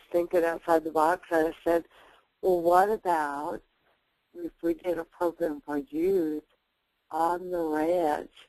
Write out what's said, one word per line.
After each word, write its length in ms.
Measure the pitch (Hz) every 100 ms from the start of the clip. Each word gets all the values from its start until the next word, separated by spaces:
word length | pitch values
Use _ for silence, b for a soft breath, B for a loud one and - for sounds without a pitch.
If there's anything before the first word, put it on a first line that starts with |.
| -
thinking 340 | 175 175 180
outside 400 | 170 165 - 165
the 80 | 160
box, 360 | 156 156 180 -
and 180 | 165 160
I 80 | 151
said, 200 | 170 170 - b b b b _
"Well, 180 | 185 180
what 280 | 170 180 202
about 680 | 220 185 165 147 143 156 214 _ _ _ _ _ _ _
if 180 | - 156 -
we 120 | 170
did 240 | 160 180 165
a 60 |
program 560 | 165 - 175 160 170 147 -
for 120 | 147
youth 680 | 139 151 180 190 156 151 - _ _ _ _ _ -
on 400 | 160 165 180 180
the 100 | 175
ranch 720 | 160 151 160 180 156 151 - -